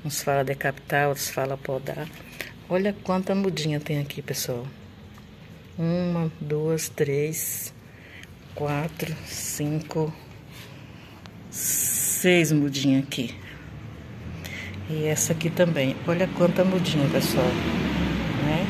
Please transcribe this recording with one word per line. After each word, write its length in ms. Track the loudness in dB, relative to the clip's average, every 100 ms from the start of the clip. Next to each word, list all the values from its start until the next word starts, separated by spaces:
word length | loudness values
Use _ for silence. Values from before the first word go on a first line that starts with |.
Uns 180 | -4 -2
fala 220 | 2 2
decapitar, 640 | 2 0 -2 -2 0 2 2
outros 200 | 2 -2
fala 300 | -2 -2 -4
podar. 500 | -4 -4 -4 -6 -8 -12 -16 -12 -12 -12 -2
Olha 240 | 2 2 0
quanta 320 | 0 0 2
mudinha 460 | 2 2 0 0 -2
tem 180 | 0 -2
aqui, 240 | -2 -6
pessoal. 440 | -6 -4 -2 -4 -6 -12 -18 -18 -18 -18 -20 -20 -18 -18 -14 -2
Uma, 540 | 0 2 2 2 0 -2
duas, 480 | -2 0 2 0 -2
três, 840 | 0 2 2 0 -2 -4 -6 -8 -12 -20 -20 -18 -18 -16 -18 -14
quatro, 580 | -6 -2 0 -2 -4 -6 -6 -8
cinco, 880 | -8 -6 -2 0 -2 -2 0 0 -4 -14 -16 -16 -16 -16 -16 -16 -18 -18 -16 -16 -16 -14
seis 1040 | -4 -2 0 0 0 0 4 6 8 8
mudinhas 500 | 4 4 2 4 4
aqui. 320 | 2 -4 -4 -6 -14 -14 -14 -14 -14 -14 -14 -12 -10 -10 -10 -10 -10 -10 -6
E 160 | -2
essa 280 | 0 2 2
aqui 180 | 2 2
também. 460 | 4 4 6 2 2 0
Olha 220 | 2 2
quanta 360 | 6 4 6
mudinha, 440 | 4 4 2 4 4
pessoal. 340 | 4 4 4 4 2 2 2 2 2 2 2 0 2
Né? 200 | 2 2 0